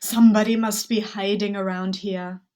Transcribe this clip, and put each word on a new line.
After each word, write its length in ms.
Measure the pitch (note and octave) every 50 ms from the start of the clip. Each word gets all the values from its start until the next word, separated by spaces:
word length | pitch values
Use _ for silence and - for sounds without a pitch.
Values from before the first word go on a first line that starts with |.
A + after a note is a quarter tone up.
Somebody 560 | - - A3+ A3+ A#3 A3+ G#3+ G#3+ G#3+ A3 A3+
must 320 | A3+ A3+ A3 G#3 - - -
be 120 | A#3 G#3
hiding 560 | G#3+ - - G#3 G3 G3 G3+ G3+ G#3 G3+ G3+
around 400 | G3+ F#3+ F#3+ F#3 F#3 F#3 F#3+ F#3+
here. 460 | F#3+ - G3+ F#3 F#3 F3+ F3+ F#3 F#3+ _ _ _